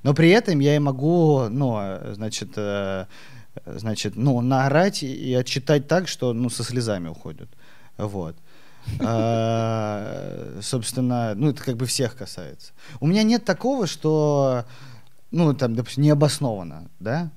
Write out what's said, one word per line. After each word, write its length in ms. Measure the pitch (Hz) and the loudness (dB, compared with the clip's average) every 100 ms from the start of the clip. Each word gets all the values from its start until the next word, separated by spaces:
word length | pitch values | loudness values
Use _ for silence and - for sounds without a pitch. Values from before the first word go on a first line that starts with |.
Но 100 | 131 | 2
при 140 | 143 165 | 6 8
этом 300 | 214 226 156 | 8 6 4
я 160 | 143 147 | 4 4
и 20 | |
могу, 680 | 143 127 147 175 160 139 117 | 2 2 2 6 6 4 2
ну, 280 | 123 135 107 | 0 0 0
э, 320 | 98 92 - | -4 -6 -8
значит, 360 | 104 110 - 95 101 | -6 -6 -6 -6 -6
э, 500 | 104 101 98 95 92 - - 127 - - | -2 -2 -2 -4 -6 -14 -18 -18 -16 -14
значит, 520 | - - 110 107 107 98 | -12 -8 -6 -4 -4 0
ну, 240 | 139 120 | 2 2
наорать 600 | 123 131 135 147 196 196 | 2 2 4 4 4 0
и, 40 | 139 135 131 | -6 -6 0
и 20 | |
отчитать 540 | 123 123 139 127 147 139 | 0 0 -4 2 2 4
так, 180 | 170 165 | 0 0
что, 260 | - 127 | -2 -2
ну, 160 | 117 120 | 0 -2
со 120 | - | -2
слезами 460 | 113 123 113 98 82 | -4 -2 0 -2 -4
уходят. 400 | 80 80 80 90 - - - - - | -10 -12 -14 -16 -18 -18 -18 -18 -8
Вот. 400 | 101 98 82 82 - - - - - - | -6 -6 -8 -10 -18 -20 -20 -14 -10 -4
А, 1600 | 170 113 113 113 113 113 113 113 107 104 104 90 92 87 - - | 0 2 2 2 2 2 0 0 -2 -4 -6 -8 -8 -8 -10 -8
<laughs> 40 | |
собственно, 720 | 98 131 113 - 123 123 113 | -4 -4 -2 -2 0 0 0
ну, 140 | 101 147 | 2 0
это 140 | - | 0
как 120 | - 117 | -4 -4
бы 80 | 127 | -2
всех 280 | - 120 | 0 -2
касается. 580 | - 101 - 78 - - - - 147 | -4 -14 -12 -14 -16 -18 -18 -16 -2
У 60 | 147 | 2
меня 160 | 202 | 4
нет 240 | 220 233 233 | 4 4 2
такого, 400 | 185 240 269 175 | 0 0 0 -2
что, 800 | - 156 156 151 143 135 127 120 - - - - - - | -2 2 4 4 4 2 0 -4 -14 -16 -16 -18 -18 -4
ну, 240 | 165 160 | 2 2
там, 200 | 131 123 | 4 0
допустим, 280 | 113 117 - | 0 -2 2
необоснованно, 880 | 147 147 151 - 135 104 85 78 - - | 4 6 4 2 -2 -2 -6 -10 -14 -10
да? 300 | 98 147 170 | -4 -4 -4